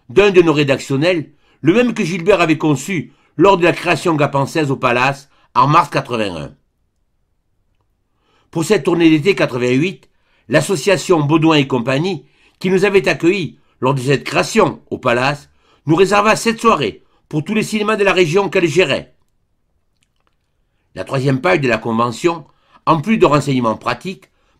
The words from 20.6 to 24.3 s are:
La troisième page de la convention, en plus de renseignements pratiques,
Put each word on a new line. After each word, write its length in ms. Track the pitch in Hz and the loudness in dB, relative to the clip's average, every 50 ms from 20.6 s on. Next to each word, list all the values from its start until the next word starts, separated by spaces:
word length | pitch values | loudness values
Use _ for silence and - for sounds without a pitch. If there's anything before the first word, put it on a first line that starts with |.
| _ _ _ _ _ _ _ | _ _ _ _ _ _ _
La 80 | 92 92 | -14 -10
troisième 380 | - 135 135 127 139 135 127 | -6 -6 -2 0 0 -2 0
page 200 | 131 180 185 165 | 0 0 0 0
de 60 | 135 | 2
la 100 | 123 113 | 0 -2
convention, 680 | 110 - 120 113 113 120 123 113 - - 170 170 165 147 _ _ _ _ _ _ _ _ | -2 -2 -4 -2 0 -2 -2 -4 -2 -4 -4 -4 -4 -12 _ _ _ _ _ _ _ _
en 160 | - 160 160 | 0 0 0
plus 160 | 143 202 226 | 0 -2 0
de 80 | 170 175 | 2 2
renseignements 520 | 147 143 147 139 147 131 127 120 113 107 | 2 2 2 0 0 -2 -2 0 -2 -4
pratiques, 520 | - - 113 123 - - 180 190 - - _ | -4 -6 -8 -8 -6 -10 -12 -14 -14 -20 _